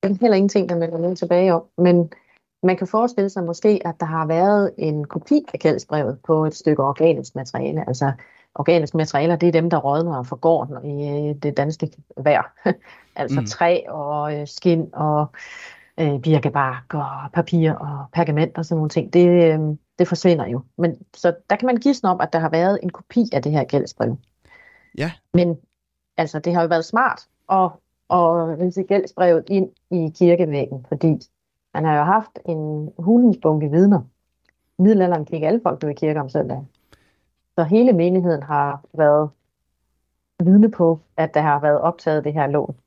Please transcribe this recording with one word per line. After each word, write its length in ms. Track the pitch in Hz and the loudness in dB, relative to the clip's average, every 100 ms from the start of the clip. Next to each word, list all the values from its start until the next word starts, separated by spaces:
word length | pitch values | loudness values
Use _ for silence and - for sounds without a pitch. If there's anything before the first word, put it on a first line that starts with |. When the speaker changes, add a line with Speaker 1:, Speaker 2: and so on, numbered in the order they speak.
Speaker 1:
Der 60 | 196 | -2
er 60 | 196 | 0
heller 160 | 233 196 | 2 2
ingenting, 320 | 196 208 175 | 2 0 -2
der 80 | 170 | -4
melder 220 | 165 165 | -4 -4
noget 200 | 175 180 | -4 -4
tilbage 360 | 170 175 185 | 0 2 2
om. 80 | 165 - - | 2 -2 0
Men 320 | 180 175 165 - _ _ _ _ | 4 4 0 -8 _ _ _ _
man 140 | 185 180 | -2 -2
kan 100 | 190 | -2
forestille 440 | 220 240 240 196 | -2 -2 -2 -4
sig 140 | 190 | -4
måske, 360 | 170 170 214 208 | -6 -2 0 0
at 100 | 175 165 | -4 -8
der 60 | 165 | -6
har 200 | 160 156 | -4 -2
været 440 | 165 190 208 196 - | 2 2 2 0 -2
en 260 | 156 151 | -4 -4
kopi 380 | 147 - - 294 - | -6 -10 0 0 0
af 40 | - | -2
gældsbrevet 600 | 156 143 - 151 135 135 - | 0 0 -2 -4 -4 -6 -2
på 180 | 156 | 0
et 100 | 156 | 0
stykke 280 | - - 151 | -2 -2 0
organisk 520 | 139 139 160 147 131 | 0 2 2 2 -4
materiale. 540 | - 127 123 135 156 - | -12 -10 -8 -6 -6 -6
Altså, 240 | 131 139 135 - _ _ | -2 -2 -4 -14 _ _
organiske 420 | - 147 170 147 165 | -6 0 2 2 -2
materialer, 400 | 156 175 156 170 | -2 0 0 2
det 120 | 175 | 2
er 40 | |
dem, 180 | 165 170 | 2 2
der 60 | 165 | 0
rådner 400 | 135 147 170 139 | 0 -2 -2 -6
og 100 | 123 | -8
forgår 540 | 127 165 165 - 131 | -2 0 0 -2 -10
i, 240 | 135 143 147 143 147 | -10 -8 -6 -4 -4
øh, 60 | 143 | -4
det 140 | 147 143 | -4 -2
danske 340 | 143 156 156 _ _ - | -4 -4 -8 _ _ -4
vejr. 360 | 139 135 - _ | 0 0 -2 _
<laughs> 100 | 202 - - - _ - | -6 -6 -10 -20 _ -10
Altså 240 | 127 135 | -4 -4
Speaker 2:
Mm. 60 | 107 | -4
Speaker 1:
træ 340 | - 170 180 - | -2 0 0 -2
og, 480 | 151 143 147 147 147 | -10 -6 -6 -4 -6
øh, 60 | 147 | -10
skind 460 | - 180 165 160 | -4 0 0 -2
og, 340 | - 156 151 151 - - - - - _ - | -4 -2 0 -2 -8 -20 -20 -20 -20 _ -4
øh, 200 | 156 139 | -2 -2
birkebark 760 | 143 156 143 143 131 127 - | 2 2 2 -2 -4 -6 -10
og 120 | 151 139 135 139 | -8 -8 -10 -6
papir 400 | 175 170 170 160 | -4 0 2 0
og 320 | - 147 143 139 | -2 -8 -10 -8
pergament 460 | 165 165 151 160 165 | -2 0 0 -2 -4
og 60 | |
sådan 120 | 160 165 | -6 -4
nogle 140 | 156 | -2
ting. 220 | 165 - | -4 0
Det, 160 | 180 175 | 4 6
øh, 300 | 175 170 156 156 151 _ _ | 6 4 4 -2 -6 _ _
det 100 | 180 | -2
forsvinder 380 | 175 185 165 - | 2 2 2 -2
jo. 140 | 120 - - | -6 -8 -4
Men, 180 | 170 139 - - | -4 -4 -16 -4
så 180 | - 254 _ | -2 -2 _
der 60 | 208 | -2
kan 100 | 254 | 0
man 100 | 240 | 0
gisne 320 | 277 262 196 | 0 0 0
om, 120 | 180 | 0
at 120 | 156 | 0
der 60 | 165 | -2
har 100 | 160 | 0
været 300 | 160 180 202 | 2 2 0
en 80 | 180 | -4
kopi 380 | - - - 233 | -10 -4 -2 0
af 100 | 143 | -2
det 100 | 127 | 0
her 120 | 151 | -2
gældsbrev. 520 | 131 143 - - 113 131 _ _ _ - - _ _ - | 0 -2 -4 -4 -4 -4 _ _ _ -20 -20 _ _ -8
Speaker 2:
Ja. 120 | 160 - _ | -8 -8 _
Speaker 1:
Men 220 | 175 175 165 _ _ _ _ _ - | 0 0 -2 _ _ _ _ _ -6
altså, 220 | 160 156 | -4 -4
det 160 | 170 | -2
har 80 | 175 | 0
jo 60 | 165 | 0
været 160 | 165 | 0
smart 360 | 160 220 262 - - _ - | 0 0 0 -2 -12 _ -2
at, 140 | 190 185 180 _ _ _ | 0 0 -4 _ _ _
at 480 | 180 170 170 165 156 | 2 2 2 -2 -2
ridse 220 | 180 180 | -4 -4
gældsbrevet 640 | 190 196 190 - 180 165 - | -2 -2 -2 0 2 2 2
ind 220 | 196 190 _ _ | -2 -2 _ _
i 220 | 180 160 160 | -4 -4 2
kirkevæggen, 680 | 175 175 165 143 - 135 123 | 4 4 2 -2 -6 -8 -8
fordi 300 | 143 165 139 - _ _ _ _ | -2 0 0 -4 _ _ _ _
man 100 | - | -4
har 120 | 156 151 | 0 0
jo 60 | |
haft 340 | 151 214 214 - - | 2 0 -2 -14 -8
en 420 | 160 151 151 156 - | -8 -6 -8 -10 -6
hulens 400 | 175 233 247 190 | 2 4 4 4
bunke 280 | 160 156 147 | 0 0 0
vidner. 300 | 156 196 190 123 _ _ _ _ _ _ - | 4 4 4 0 _ _ _ _ _ _ 2
I 40 | |
middelalderen 420 | 185 214 180 175 | 4 4 2 0
gik 180 | 151 160 | -4 -4
alle 180 | 156 226 | -2 0
folk 200 | - 147 | -2 -4
jo 60 | 151 | -6
i 60 | |
kirke 260 | 147 156 151 | -4 -2 -2
om 80 | 135 | -4
søndagen. 400 | 151 147 131 139 _ _ _ _ _ _ _ _ - | -4 -4 -6 -12 _ _ _ _ _ _ _ _ -4
Så 60 | |
hele 280 | 156 208 247 | 2 4 4
menigheden 500 | 185 170 185 175 151 | 4 4 2 0 -2
har 420 | 143 147 143 139 _ | -2 -2 -2 -6 _
været 340 | 151 151 147 151 _ _ _ _ _ _ _ _ _ _ _ | 2 4 4 2 _ _ _ _ _ _ _ _ _ _ _
vidne 260 | 175 196 220 | 4 6 6
på, 300 | 220 170 160 _ - | 4 0 0 _ -4
at 180 | 160 | -2
der 60 | 151 | 0
har 200 | 156 143 | 2 2
været 200 | 147 147 | 2 2
optaget 440 | 165 170 - 156 | 0 -2 -2 -2
det 80 | 147 | -2
her 140 | 151 139 | -2 0
lån. 280 | 143 - - | 0 -4 -10